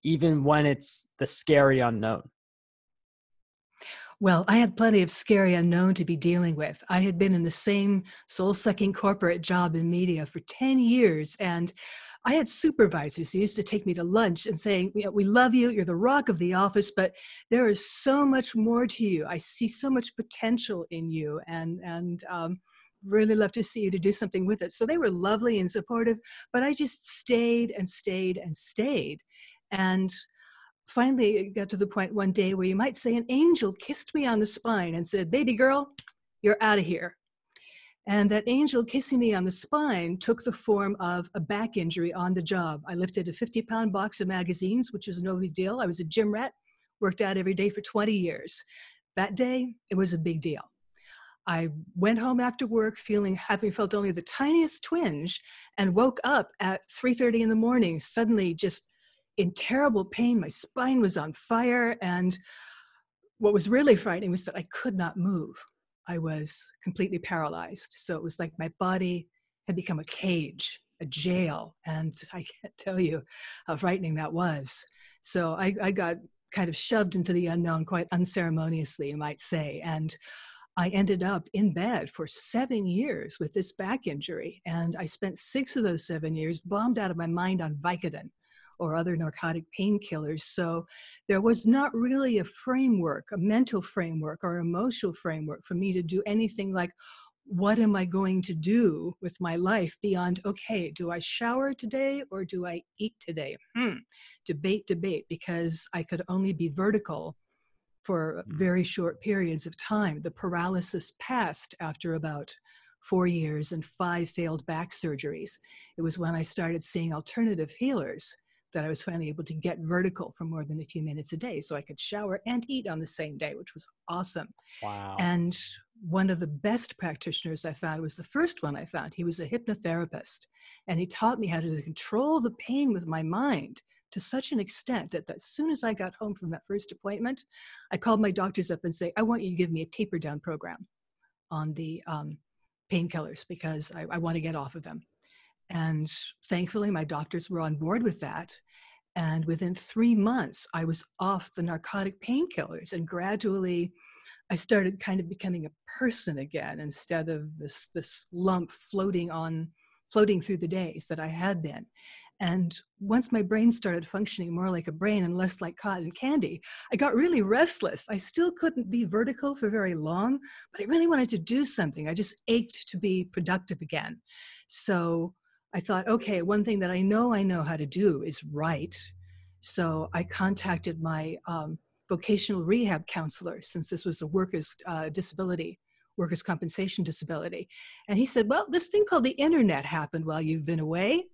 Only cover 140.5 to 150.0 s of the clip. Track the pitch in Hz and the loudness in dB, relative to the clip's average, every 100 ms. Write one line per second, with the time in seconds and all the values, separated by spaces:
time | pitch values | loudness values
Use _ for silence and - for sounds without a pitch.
140.5 | 151 - 82 185 _ _ _ _ _ _ | -8 -8 -14 -18 _ _ _ _ _ _
141.5 | 156 156 151 160 165 - 156 151 151 _ | -6 -4 -6 -8 -10 -8 -8 -8 -14 _
142.5 | _ _ _ _ 185 170 165 156 - - | _ _ _ _ -2 -2 -4 -8 -10 -14
143.5 | 175 160 156 151 165 160 175 165 165 160 | -8 -6 -6 -8 -8 -8 -4 -2 -2 -4
144.5 | 156 139 165 - - _ _ _ _ _ | -6 -8 -12 -14 -16 _ _ _ _ _
145.5 | _ _ 170 160 156 156 - - _ - | _ _ -2 0 -2 -4 -8 -10 _ -4
146.5 | 175 180 214 208 175 156 147 151 175 170 | -2 0 -2 0 -2 -4 -6 -4 -8 -6
147.5 | 175 160 151 160 202 226 - 147 - 175 | -4 -2 -2 -2 0 0 -2 -8 -8 -12
148.5 | - _ _ - _ _ 180 165 160 156 | -18 _ _ -20 _ _ -4 -2 -2 -2
149.5 | 165 180 180 - 220 | -2 -4 -6 -6 2